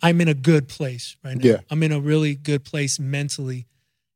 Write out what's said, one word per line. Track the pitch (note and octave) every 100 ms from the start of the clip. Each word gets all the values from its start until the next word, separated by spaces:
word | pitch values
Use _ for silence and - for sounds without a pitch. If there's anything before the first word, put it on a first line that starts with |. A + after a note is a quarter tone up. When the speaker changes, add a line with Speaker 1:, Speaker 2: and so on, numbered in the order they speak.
Speaker 1:
I'm | E3+ E3+
in | E3
a |
good | C#3+ C3 D#3 C3
place | - C#3 A#2+ - -
right | C#3 C3
now. |
Speaker 2:
Yeah. | B2+ G#2+ -
Speaker 1:
I'm | D3+
in | D#3+
a | D3
really | D3 D#3 D3+
good | C#3 D3 D3
place | - D#3 C#3 -
mentally. | C3+ C#3+ C#3+ - C3 B2+ B2 _ _ _ _